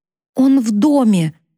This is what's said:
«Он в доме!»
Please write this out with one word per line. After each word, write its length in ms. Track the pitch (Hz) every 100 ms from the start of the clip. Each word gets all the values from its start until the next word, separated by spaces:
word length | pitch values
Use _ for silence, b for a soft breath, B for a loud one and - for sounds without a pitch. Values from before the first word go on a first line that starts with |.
| _ _ _ -
«Он 240 | 269 269
в 100 | 226
доме!» 600 | 208 302 285 220 185 156 - _